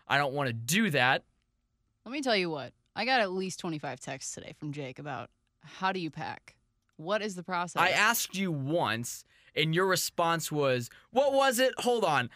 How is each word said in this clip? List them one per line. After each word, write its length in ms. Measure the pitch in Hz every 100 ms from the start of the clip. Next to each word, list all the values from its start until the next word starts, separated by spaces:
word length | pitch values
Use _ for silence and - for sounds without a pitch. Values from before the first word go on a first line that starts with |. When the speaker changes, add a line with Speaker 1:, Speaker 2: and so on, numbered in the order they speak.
| -
Speaker 1:
I 100 | 139
don't 160 | 143
wanna 200 | 143 135
do 360 | 113 117 180 220
that. 320 | 143 123 151 _ _ _ _ _ _ _ _ 220
Speaker 2:
Let 60 |
me 80 | 285
tell 160 | 262 208
you 120 | 175
what. 220 | 151 123 _ _ -
I 80 | 233
got 140 | 262
at 100 | 196
least 280 | 185 190 -
twenty-five 400 | 180 156 147 127
texts 340 | - 135 -
today 200 | - - -
from 140 | 151
Jake 260 | 139 131 135
about 320 | 147 123 117 _ _ _
how 280 | 156 - 185
do 80 | 190
you 100 | 160
pack? 460 | 160 107 - - _ _ _ _ -
What 260 | 160 214
is 140 | 214 180
the 80 |
process? 380 | 170 180 175 -
Speaker 1:
I 80 | 175
asked 460 | 160 208 233 - 185
you 120 | 196
once, 720 | 151 135 165 120 110 120 - - _ - -
and 200 | 156 165
your 120 | 190
response 640 | 175 - - 170 165 -
was, 380 | 151 139 127 117 - _
"What 220 | 247 285
was 260 | 269 277 240
it? 140 | 262 -
Hold 260 | 226 240 185
on." 240 | 139 120